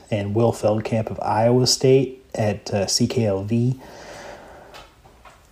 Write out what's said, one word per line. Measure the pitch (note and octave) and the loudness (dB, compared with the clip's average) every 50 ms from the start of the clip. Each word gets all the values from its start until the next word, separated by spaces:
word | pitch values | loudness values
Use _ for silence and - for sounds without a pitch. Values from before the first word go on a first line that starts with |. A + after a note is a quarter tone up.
| - - | -8 -6
and | A2+ G2+ G2+ G2+ G2+ | -4 -4 -2 -2 0
Will | A#2 A#2 A2+ | 2 2 2
Feldkamp | - - - G#2 G#2+ A2 G#2+ - A#2 A2 A2 - | 2 0 0 0 0 0 -2 -2 -2 -2 -2 -4
of | F#2+ - | -6 -6
Iowa | - - G#2+ G#2+ A2+ A#2+ B2 B2+ B2+ | -4 -2 0 2 4 4 4 4 4
State | B2 - - - C3 C3 C3+ C3 - - - - - - | 2 2 2 4 6 6 6 4 2 -4 -10 -16 -8 -4
at, | A2 G#2+ G#2 G2 A2 - - G#2+ | -2 -2 -2 -2 -4 -6 -4 -2
uh, | G2+ F#2+ | -2 0
C | - - - B2 | 0 0 0 0
K | - - B2 A2+ | 0 0 0 0
L | G#2 G2 F#2+ G2 | 0 0 -2 -2
V. | G#2 A#2 A#2+ A#2+ B2+ B2+ - - - - - - - - - - - - - - - - - - - - - - - _ _ - - - - - - - - _ _ | -2 0 0 0 0 -2 -4 -8 -18 -20 -20 -18 -18 -18 -18 -16 -18 -18 -18 -20 -20 -20 -20 -20 -20 -20 -20 -20 -20 _ _ -20 -20 -20 -20 -20 -20 -20 -20 _ _